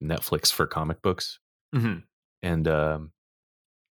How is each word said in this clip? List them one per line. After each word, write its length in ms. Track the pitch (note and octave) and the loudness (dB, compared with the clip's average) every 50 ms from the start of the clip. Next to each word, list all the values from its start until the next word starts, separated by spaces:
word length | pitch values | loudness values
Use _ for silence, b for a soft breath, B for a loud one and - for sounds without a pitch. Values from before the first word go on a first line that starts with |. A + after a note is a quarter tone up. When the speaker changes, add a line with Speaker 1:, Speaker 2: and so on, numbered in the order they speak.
Speaker 1:
Netflix 500 | D2 D2+ E2 - - - D#2 D2+ - - | -4 -4 -4 -2 -2 -2 0 2 2 2
for 140 | - - D#2 | 2 2 0
comic 360 | - - D#2+ D#2 D#2+ D#2+ - | 0 0 -2 -2 -2 -2 0
books. 360 | - G2 F2+ - - - - - _ _ _ _ _ _ - | 0 0 0 -2 -4 -10 -12 -14 _ _ _ _ _ _ 0
Speaker 2:
Mm-hmm. 240 | C3 A2+ A2+ F#2+ E2+ - _ _ _ _ _ _ _ | 0 2 0 0 -4 -8 _ _ _ _ _ _ _
Speaker 1:
And, 260 | - F2+ E2+ D#2+ D#2 D#2+ | -2 0 0 2 2 2
um, 440 | D#2 D2+ D2+ D#2 D#2 D2+ D#2 D#2 - _ _ _ _ _ _ _ _ _ _ _ _ _ _ _ _ | 4 4 2 2 0 -2 -6 -12 -18 _ _ _ _ _ _ _ _ _ _ _ _ _ _ _ _